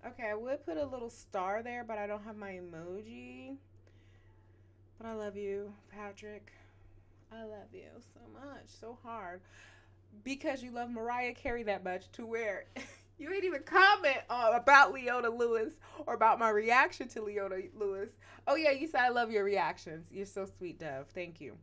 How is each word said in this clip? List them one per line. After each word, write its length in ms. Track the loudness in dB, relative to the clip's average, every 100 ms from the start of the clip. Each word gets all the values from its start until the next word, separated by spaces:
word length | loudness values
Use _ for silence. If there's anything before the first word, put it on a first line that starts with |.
Okay, 240 | -14 -8 -6
I 40 |
would 320 | -4 -4 -6
put 120 | -4 -6
a 80 |
little 240 | -4 -6 -10
star 500 | -14 -8 -4 -2 -2
there, 220 | -4 -10
but 140 | -8 -6
I 80 | -6
don't 160 | -6
have 120 | -8
my 160 | -12 -12
emoji. 1000 | -12 -12 -14 -12 -12 -12 -16 -16 -16 -14 -14 -16 -20 -20 -20 -20 -20 -20 -20 _ -20 -20 _ -20 -16
But 100 | -12
I 60 |
love 240 | -8 -8 -8
you, 360 | -6 -6 -8 -14 _
Patrick. 600 | -16 -16 -14 -16 -16 -20 -20 -20 -20 -20 -20 _ -20 _
I 120 | -16
love 300 | -14 -14 -16
you 140 | -20 -20 -20 -20
so 60 | -20 -20
much, 320 | -20 -18 -18 -20
so 300 | -18 -16 -16
hard. 380 | -14 -12 -12 -12 -16 -20 -20 -20 -20 -20 _ -16
Because 400 | -8 -6 -4 -4
you 80 | -6
love 180 | -8 -8
Mariah 440 | -6 -4 -4 -4
Carey 300 | -4 -6 -4
that 200 | -2 -2
much 280 | -2 -6 -8
to 120 | -14
where 400 | -6 -4 -4 -6 -8 -14 -14
<laughs> 240 | -16 -20 _
you 120 | -6
ain't 120 | -2
even 180 | -2 -2
comment, 540 | 2 8 8 8 4 2 -2
uh, 220 | 2 4
about 360 | 6 10 10 10
Leona 360 | 6 -2 0 -2
Lewis 440 | 0 2 2 -2 -6 -20 -12 -6
or 80 |
about 240 | 4 6 6
my 100 | 4
reaction 580 | 2 4 6 6 2 -10
to 120 | -8
Leona 360 | -6 -4 -4 -6 -8
Lewis. 340 | -6 -4 -4 -8 -12 -20 -10 0
Oh, 80 |
yeah, 160 | 4 4
you 160 | 2 0
said, 140 | 2
I 80 | 2
love 220 | 4 2
your 120 | 2
reactions. 640 | 2 2 0 -4 -10 -14 -12
You're 140 | -12
so 200 | -10 -8
sweet, 340 | -10 -10 -12 -10
Dove. 280 | -10 -10 -10
Thank 260 | -10 -12 -12
you. 180 | -16 -16